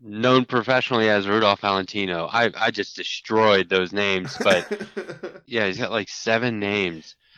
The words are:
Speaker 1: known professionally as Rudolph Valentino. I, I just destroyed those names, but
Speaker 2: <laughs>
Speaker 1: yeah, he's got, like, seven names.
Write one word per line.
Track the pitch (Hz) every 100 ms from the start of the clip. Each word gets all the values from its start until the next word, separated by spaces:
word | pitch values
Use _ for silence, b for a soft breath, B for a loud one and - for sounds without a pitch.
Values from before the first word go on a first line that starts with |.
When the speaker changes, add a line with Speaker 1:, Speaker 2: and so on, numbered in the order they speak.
Speaker 1:
known | 117 107 123 127
professionally | 123 123 110 127 120 120 110
as | 104 98
Rudolph | 107 104 101
Valentino. | 101 95 92 104 95 85 82
I, | 117 113 -
I | 113
just | 107 98 -
destroyed | - - - 110 110 98 87
those | 95 90
names, | 101 101 95 92 -
but | - 90 - 208 208 202 175
Speaker 2:
<laughs> | 165 - - -
Speaker 1:
yeah, | 117 101
he's | 95
got, | 107
like, | 110 98
seven | - 113 113 120 110
names. | 101 104 90 82 - - b